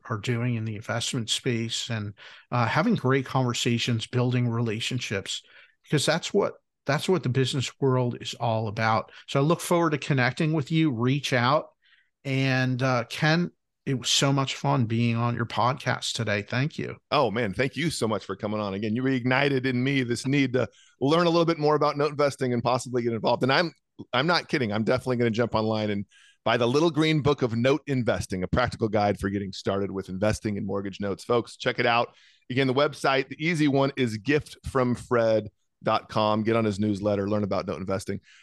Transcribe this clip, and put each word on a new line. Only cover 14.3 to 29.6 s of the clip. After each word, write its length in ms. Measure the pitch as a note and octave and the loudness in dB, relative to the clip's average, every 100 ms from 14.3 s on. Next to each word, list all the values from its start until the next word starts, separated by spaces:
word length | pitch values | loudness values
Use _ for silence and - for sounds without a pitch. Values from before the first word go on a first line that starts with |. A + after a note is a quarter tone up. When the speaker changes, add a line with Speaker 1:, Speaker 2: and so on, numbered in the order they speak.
Speaker 1:
much 200 | C#3 C3 | 2 0
fun 300 | - C#3+ C#3 | -2 0 0
being 320 | G#2+ A#2 A#2+ A#2 | 0 0 0 0
on 180 | A#2+ | -2
your 120 | A#2 A#2 | -2 -4
podcast 680 | - A#2 C#3 C3 - - | 0 0 0 -2 -2 -4
today. 300 | - A2 G#2 | -4 -2 -2
Thank 360 | G2+ A#2+ D3 - | -2 -2 -2 -4
you. 180 | B1 - - | -10 -10 -2
Speaker 2:
Oh, 200 | D3 A#2+ | 0 2
man. 240 | G#2+ A2 | 0 -2
Thank 200 | F#2 C3+ | -2 -2
you 140 | - E3 | -2 -4
so 180 | - A2+ | -2 -2
much 180 | G#2 - | -2 -4
for 100 | F#2+ | -6
coming 240 | G#2+ G#2+ | -4 -4
on. 140 | G2+ | -4
Again, 200 | G2 A2 | -4 -4
you 80 | A2+ | -2
reignited 600 | C3 C3 A#2+ B2+ C#3 C3+ | 0 0 0 2 2 0
in 180 | C3 B2 | 0 0
me 200 | C3 C#3 | 0 0
this 240 | A#2+ A#2+ C3 | -2 -2 0
need 260 | C#3+ C3+ | 0 2
to 160 | B2 A#2 - _ - | 0 -2 -6 _ -4
learn 260 | C3+ E3 E3+ | 0 2 4
a 40 | |
little 160 | E3+ E3 | 4 2
bit 120 | D#3+ | 2
more 160 | D3 | 2
about 220 | D3+ D3 C#3+ | 4 2 2
note 140 | D3 | 0
investing 420 | C#3+ C#3+ - C3 | 2 0 0 -2
and 100 | A#2+ | 0
possibly 400 | A#2+ B2 A#2+ B2 | 0 0 0 -2
get 120 | A#2+ | -2
involved. 280 | A2+ G#2 A#2+ | 0 0 2
And 100 | B2+ | 4
I'm, 200 | C#3+ E3+ - _ - - | 2 2 -4 _ -20 -4
I'm 140 | A#2+ D#3 | 0 2
not 220 | E3 - | 0 0
kidding. 240 | D#3 A#2 | -2 0
I'm 120 | G#2 | 0
definitely 320 | G#2+ B2+ - A#2+ | 0 0 0 0
gonna 140 | A#2 | 0
jump 240 | G#2+ A#2 | 0 0
online 360 | A2 A2 A2 G#2+ | 0 0 0 -2
and 160 | G2+ G2+ _ _ _ | -4 -8 _ _ _
buy 120 | A2 A#2 | 0 2
the 120 | A#2+ | 4
Little 220 | C#3+ E3+ | 4 2
Green 300 | D3 D#3+ D#3 | 2 2 2
Book 220 | C3+ D3 | 2 2
of 140 | B2 A#2 | 0 2
Note 260 | C3 D3 - | 2 2 0
Investing, 580 | C3 A#2 F#2+ - F#2 | -2 0 -2 -4 -6
a 40 | F2+ | -2
practical 400 | B2 A#2+ - A2 | 0 0 0 -2
guide 300 | G#2 G2+ F#2+ | 2 2 0
for 100 | G2 | -2
getting 240 | G2 G2 | -4 -6
started 380 | - | -6